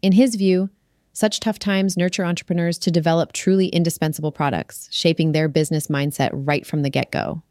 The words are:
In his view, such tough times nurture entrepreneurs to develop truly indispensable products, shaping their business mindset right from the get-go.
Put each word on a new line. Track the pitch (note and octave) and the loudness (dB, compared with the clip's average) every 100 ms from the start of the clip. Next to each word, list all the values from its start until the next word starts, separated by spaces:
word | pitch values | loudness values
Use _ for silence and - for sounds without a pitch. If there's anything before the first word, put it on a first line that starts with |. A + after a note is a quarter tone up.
In | G3 | 4
his | F#3+ C4 | 4 4
view, | A3+ F#3+ F#3 G3 _ _ _ _ | 2 2 2 0 _ _ _ _
such | - G#3+ - | -2 -2 0
tough | A3+ G#3 | -4 -4
times | G3+ F#3+ G3 F3+ | -2 0 0 0
nurture | F3+ F3+ | -2 -2
entrepreneurs | F3 F3 - F3 E3+ E3+ | -2 -4 -2 0 0 0
to | - | 0
develop | E3+ D#3+ E3 D#3+ | 2 2 2 0
truly | - - F#3+ F#3 | -2 2 2 2
indispensable | E3+ E3 - D#3 D#3 D3+ | 2 0 0 -4 -2 -6
products, | - C#3+ F#2+ - - - | -2 -2 -2 -6 -14 -10
shaping | - E3+ E3 D#3+ | 0 0 2 2
their | D#3 D#3 | 2 2
business | D3 D3+ D#3 - | 0 0 -2 -2
mindset | C#3+ C#3+ - C#3 | -2 -2 0 -2
right | - C#3 D3 - | -2 -2 -2 -2
from | D3+ | -2
the | C#3 | -2
get-go. | C3+ C3 - - E3 _ | -2 -2 -4 -4 -8 _